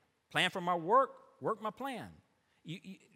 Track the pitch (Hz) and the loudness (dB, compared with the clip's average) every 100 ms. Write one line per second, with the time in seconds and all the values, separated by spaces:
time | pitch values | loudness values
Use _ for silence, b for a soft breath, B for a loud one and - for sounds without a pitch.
0 | _ _ _ 151 175 190 175 175 160 240 | _ _ _ 2 2 0 -2 0 4 4
1 | 262 - - - 139 214 214 - 269 240 | 4 -2 -20 -8 -4 -4 -6 -8 -8 -8
2 | 107 78 _ _ _ _ - 156 180 190 | -10 -16 _ _ _ _ -14 -14 -14 -20
3 | _ | _